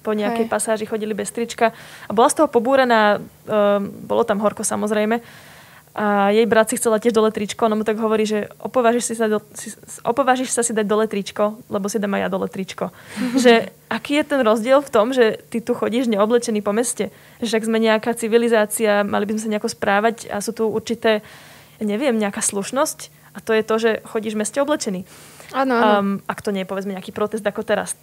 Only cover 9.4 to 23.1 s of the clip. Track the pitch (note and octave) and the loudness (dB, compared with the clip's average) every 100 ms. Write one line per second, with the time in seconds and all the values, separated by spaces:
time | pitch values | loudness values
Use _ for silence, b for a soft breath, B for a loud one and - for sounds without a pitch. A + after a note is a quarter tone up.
9.4 | G#3 - - - - - - A#3 B3+ B3+ | -4 -16 -16 -16 -18 -10 -4 0 2 2
10.4 | C4 - A#3 A3 G#3 G#3+ A3 G3+ G3 - | 0 -2 -2 0 0 0 0 -2 -6 -2
11.4 | G#3 A3 - G#3+ G3 A3 G3+ G3 F#3 F#3+ | -2 -2 -8 -4 -4 -4 -2 -2 -2 -2
12.4 | F#3+ G3+ F#3+ - F#3 B B B B3+ B3+ | -4 -6 -10 -8 -8 B B B -2 4
13.4 | B3 A3+ G3+ - _ A3+ - C#4+ D4 C#4+ | 6 6 4 -12 _ -6 -2 -2 0 0
14.4 | A3+ A3+ A3 C4 C#4+ A3+ A3 C4 A3 - | 2 2 4 2 4 0 2 4 2 2
15.4 | - A#3 A3+ A#3+ G#3+ A3+ B3+ G#3 G#3 A#3+ | -8 -8 -4 -2 -2 -2 0 0 2 2
16.4 | A#3+ G#3+ G#3 G3+ B3+ - G3 B B B | 0 -4 -2 -2 -2 -4 -6 B B B
17.4 | A#3 A3+ A3 A3 A3+ A3 A3+ A#3 A3+ A3+ | -4 -2 0 0 2 2 0 -4 2 2
18.4 | A#3 A3+ G#3 - A3 G3+ G3+ G#3 G3+ A3 | 4 2 2 0 0 2 2 -2 -2 -4
19.4 | A3 G#3+ A#3 - G#3+ G3 A3 A3 - G#3 | -2 -4 -4 -4 0 2 2 -2 -8 -8
20.4 | G3+ - A3 A3 A3 A#3 A3+ G#3+ G#3 B | -6 -2 -2 -2 -4 -2 2 0 -2 B
21.4 | B B B B G#3+ G#3 C#4+ A#3 G#3 G3+ | B B B B -4 -2 0 0 -2 -2
22.4 | - G3+ G3 B3+ D4+ - - | -4 -4 -4 -2 -2 -4 -16